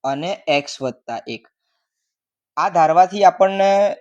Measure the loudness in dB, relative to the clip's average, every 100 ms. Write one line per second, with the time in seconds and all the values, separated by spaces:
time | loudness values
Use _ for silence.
0 | -6 -8 -8 -8 -4 -4 -4 -10 -10 -10
1 | -14 -14 -12 -16 _ _ _ _ _ _
2 | _ _ _ _ _ -6 -2 2 2 4
3 | 2 4 2 4 0 2 2 2 0 -4